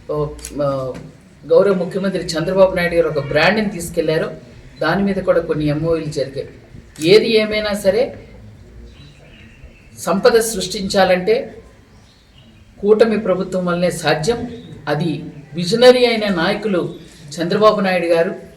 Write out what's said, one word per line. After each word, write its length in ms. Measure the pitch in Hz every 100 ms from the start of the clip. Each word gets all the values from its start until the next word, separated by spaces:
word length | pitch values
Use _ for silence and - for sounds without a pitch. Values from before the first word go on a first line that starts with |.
| -
ఓ, 40 | 151 147 - - 139
ఆ, 300 | 143 135 131 131 151 - - - 143
గౌరవ 220 | 165 196
ముఖ్యమంత్రి 500 | 185 170 185 190 180
చంద్రబాబు 520 | 165 156 165 190 185 185
నాయుడు 200 | 170 170
గారు 140 | 160
ఒక 180 | 147 135
బ్రాండ్ని 380 | 147 170 220 202
తీసుకెళ్లారో 600 | 170 - - 156 160 202 - - - - -
దాని 220 | 156 185
మీద 120 | 196 190
కూడా 240 | - 170
కొన్ని 260 | 165 151 151
ఎంఓయూలు 460 | 147 165 160 156 151
జరిగాయి. 300 | 139 139 - - - - - - 156
ఏది 160 | 214 233 220
ఏమైనా 360 | 208 214 214
సరే 300 | 202 190 208 269 - - - - - - - - - - - - - - - - - - -
సంపద 400 | - 196 240 233
సృష్టించాలంటే 960 | 220 185 - 214 190 202 185 180 - 254 - - - - - - - _ _ - - - - -
కూటమి 360 | 202 214 226 202
ప్రభుత్వం 460 | 190 180 185 190 180
వల్లనే 260 | 175 175
సాధ్యం. 480 | - - 156 - 233 - - - - -
అది 360 | 151 175 143 - - -
విజనరీ 520 | 156 175 226 247 247 240
అయిన 220 | 220 208
నాయకులు 680 | 175 180 208 220 180 151 - - - - -
చంద్రబాబు 440 | 170 202 208 202
నాయుడు 260 | 190 180 170
గారు, 300 | 170 180 - -